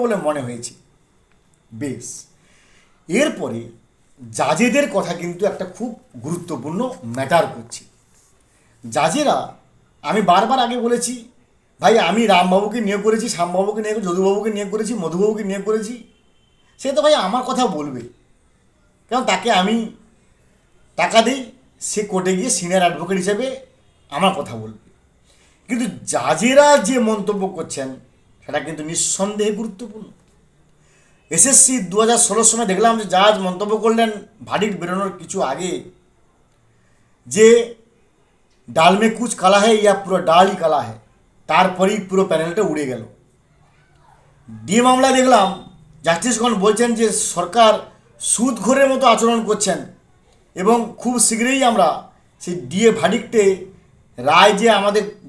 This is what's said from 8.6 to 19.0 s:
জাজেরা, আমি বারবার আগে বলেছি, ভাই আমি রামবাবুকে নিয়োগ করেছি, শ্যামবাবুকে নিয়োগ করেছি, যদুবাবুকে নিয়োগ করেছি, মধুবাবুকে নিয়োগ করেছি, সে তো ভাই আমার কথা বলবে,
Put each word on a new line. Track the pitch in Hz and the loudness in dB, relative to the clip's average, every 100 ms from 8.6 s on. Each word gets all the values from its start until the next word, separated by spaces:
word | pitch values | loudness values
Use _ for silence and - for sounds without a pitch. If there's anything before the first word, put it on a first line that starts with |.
| _ _ | _ _
জাজেরা, | 120 131 160 247 269 143 - - _ _ _ _ | -8 -2 0 0 0 -2 -6 -16 _ _ _ _
আমি | 147 202 185 | -4 -2 2
বারবার | 180 226 254 226 | 2 2 0 -2
আগে | 247 233 | -2 -2
বলেছি, | 240 233 247 - _ _ _ _ - | -2 -4 -8 -14 _ _ _ _ 0
ভাই | 180 226 170 | 4 4 4
আমি | 214 220 | 2 4
রামবাবুকে | 180 185 190 214 240 196 | 4 4 2 0 -2 -2
নিয়োগ | 202 214 | 0 0
করেছি, | 220 240 160 | 0 -2 -4
শ্যামবাবুকে | 175 180 202 220 | -2 0 -2 -2
নিয়োগ | 214 214 | -4 -4
করেছি, | 190 | -2
যদুবাবুকে | 175 190 196 220 202 | 0 0 0 -2 -4
নিয়োগ | 196 | -6
করেছি, | 220 220 226 | -4 -4 -4
মধুবাবুকে | 160 170 214 220 196 | -4 -2 0 -2 -6
নিয়োগ | 196 196 | -6 -4
করেছি, | 220 208 247 - _ _ _ _ _ _ - | -4 -4 -12 -18 _ _ _ _ _ _ -10
সে | 269 269 | -4 0
তো | |
ভাই | 294 285 190 | 2 2 0
আমার | 247 254 | -2 -2
কথা | 247 240 156 | 0 0 -2
বলবে, | 147 123 - _ _ _ _ _ _ _ _ _ | -8 -10 -14 _ _ _ _ _ _ _ _ _